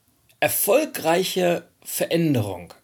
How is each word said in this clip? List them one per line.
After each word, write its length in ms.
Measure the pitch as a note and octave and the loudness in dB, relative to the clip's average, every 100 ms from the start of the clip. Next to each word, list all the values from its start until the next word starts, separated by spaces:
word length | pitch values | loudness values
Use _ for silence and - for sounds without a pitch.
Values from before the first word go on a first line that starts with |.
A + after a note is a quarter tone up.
| _ _ _ _ | _ _ _ _
erfolgreiche 1200 | D3+ - - B3 D#4 - D#3+ F3 F#3 F#3 F3 E3+ - _ | -2 0 2 2 2 -2 0 2 0 0 0 0 -6 _
Veränderung 920 | - - - E3+ E3 B2+ G#2 F2 E2+ - | -12 -6 -2 0 2 0 -2 -8 -14 -20